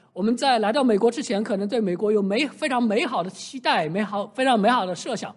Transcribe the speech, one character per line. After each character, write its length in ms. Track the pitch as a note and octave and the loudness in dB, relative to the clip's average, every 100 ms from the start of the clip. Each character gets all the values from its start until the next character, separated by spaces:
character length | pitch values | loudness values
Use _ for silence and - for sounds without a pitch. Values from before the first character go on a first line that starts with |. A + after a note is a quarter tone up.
| _ | _
我 80 | - | -4
们 140 | G#3 A#3+ | -2 0
在 240 | C#4 A#3+ | 2 2
来 120 | G#3 | 2
到 100 | C4 | 2
美 140 | C4 G#3 | 4 4
国 120 | A3+ | 2
之 140 | A#3+ | 0
前， 200 | B3+ G3 | -2 -4
可 140 | G#3+ G3 | -2 -4
能 100 | G3+ | -2
对 120 | B3 | -2
美 160 | G3 F3 | -2 0
国 160 | G#3 | 0
有 100 | G#3+ | 2
美-， 240 | G3 G#3 C#4+ | 2 0 -2
非 180 | - D#4 | -4 -2
常 140 | B3 | 0
美 240 | A#3 G#3 D#4 | 2 0 0
好 180 | A3+ | -2
的 60 | F3 | -4
期 300 | - - C4+ | -8 -14 -4
待， 280 | D#4 A#3+ D#3 | 0 0 0
美 160 | F3+ | -2
好， 240 | G#3 G#3 G3 | -2 -4 -6
非 160 | - | -2
常 160 | C4 A#3 | 2 4
美 100 | G3+ | 4
好 160 | B3 F#3 | 2 0
的 80 | |
设 220 | E3+ - G#3+ | -6 -6 -6
想。 200 | - | -8